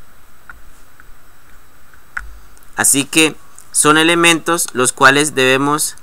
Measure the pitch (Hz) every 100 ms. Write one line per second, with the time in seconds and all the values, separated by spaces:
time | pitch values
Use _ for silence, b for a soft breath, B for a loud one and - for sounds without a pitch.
0 | - - - - - - - - - -
1 | - - - - - - - - - -
2 | - - - - - - - - 107 135
3 | 135 160 156 - - - - - 151 156
4 | 160 170 170 160 156 170 - 120 123 -
5 | 135 139 151 131 131 131 143 147 - -